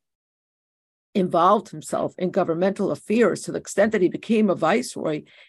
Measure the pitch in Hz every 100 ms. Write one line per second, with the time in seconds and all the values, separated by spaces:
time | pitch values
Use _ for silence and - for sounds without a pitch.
0 | _ _ _ _ _ _ _ _ _ _
1 | _ 208 180 165 180 208 - 156 - -
2 | 139 - 180 196 165 165 190 202 190 143
3 | - 220 202 151 - 165 - - 214 214
4 | 180 151 - 220 214 165 160 226 254 -
5 | 160 151 - -